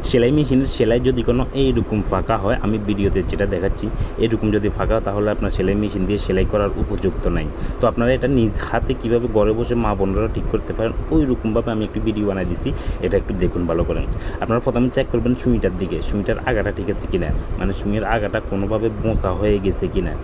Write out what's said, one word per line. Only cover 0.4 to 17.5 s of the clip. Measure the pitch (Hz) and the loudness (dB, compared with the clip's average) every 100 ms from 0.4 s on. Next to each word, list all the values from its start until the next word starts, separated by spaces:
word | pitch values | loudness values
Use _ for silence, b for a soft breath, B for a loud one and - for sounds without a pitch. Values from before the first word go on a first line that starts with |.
| 139 131 135 - | 4 2 2 0
সেলাই | 113 120 127 | 2 4 2
যদি | 127 123 | 2 0
কোনো | 123 127 135 | 0 0 2
এইরকম | 135 117 92 107 98 | 2 2 0 0 0
ফাঁকা | 95 - 110 | 0 0 0
হয়, | 98 123 101 | 2 0 0
আমি | 107 104 | 0 0
ভিডিওতে | 101 98 95 87 | 0 2 2 0
যেটা | - 101 | 0 0
দেখাচ্ছি, | 95 95 - 104 - B - | 0 0 -2 -4 -2 B 0
এরকম | 113 110 107 104 | 0 2 2 2
যদি | 101 98 | 0 0
ফাঁকা | 98 110 | 0 0
হয়, | 101 | 0
তাহলে | 101 104 101 | 0 0 0
আপনার | 98 - | 0 0
সেলাই | 95 101 | 0 0
মেশিন | 104 98 92 | 0 -2 0
দিয়ে | 101 - | 0 0
সেলাই | 95 90 | 0 2
করার | 107 101 95 | 0 0 0
উপযুক্ত | - 98 190 - - 85 | -2 0 -2 0 0 0
নাই। | 76 - B - | -2 -4 B 0
তো | 117 | 0
আপনারা | - 120 127 | 2 2 2
এটা | 123 135 | 2 2
নিজ | 110 95 - | 2 0 -2
হাতে | 117 - 131 | -2 0 -2
কীভাবে | 113 117 117 107 | 0 0 2 2
ঘরে | 107 107 | 2 2
বসে | 117 120 | 0 0
মা | 110 98 | 0 0
বোনরা | 98 95 110 - | 0 0 0 -2
ঠিক | - | -2
করতে | 110 - 92 | -2 -4 -4
পারেন, | 113 - - | -2 -2 0
ওই | 156 139 | 2 2
রকমভাবে | 120 110 110 120 107 | 0 0 0 0 -2
আমি | 104 | -2
একটি | 107 110 | -2 -2
ভিডিও | 107 101 | 0 0
বানাই | 95 90 | 0 -2
দিছি, | 90 - - B B 92 | -2 -4 -4 B B 0
এটা | 95 | 0
একটু | - 95 | 0 0
দেখুন | 87 90 85 | 0 0 0
ভালো | 82 85 | 0 0
করে। | 82 - - B B | 0 -2 -4 B B
আপনারা | - 117 131 | -2 0 0
প্রথমে | 117 123 139 | 2 0 0
চেক | 131 | 0
করবেন | 120 117 123 | 0 0 0
সুইটার | 127 117 95 90 | 2 2 2 -2
দিকে, | 92 82 - | -4 -2 -2
সুইটার | 104 98 - 131 | -2 0 -2 0
আগাটা | 113 98 101 | 0 -2 -2
ঠিক | 95 | -4
আছে | 98 - | -4 -2
কিনা, | 95 80 - - | -2 0 -2 -2